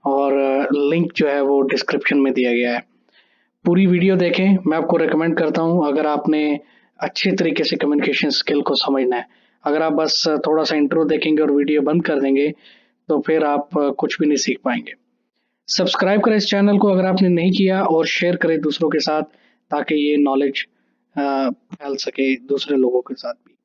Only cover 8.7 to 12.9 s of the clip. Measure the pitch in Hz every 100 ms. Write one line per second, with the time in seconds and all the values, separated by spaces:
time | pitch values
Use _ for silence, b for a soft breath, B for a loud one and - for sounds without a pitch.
8.7 | 135 - 135 127 123 127 b b b -
9.7 | 151 160 151 156 - 165 151 - 156 147
10.7 | 156 143 160 156 151 151 151 151 143 143
11.7 | 151 139 165 165 147 139 135 147 151 b
12.7 | b b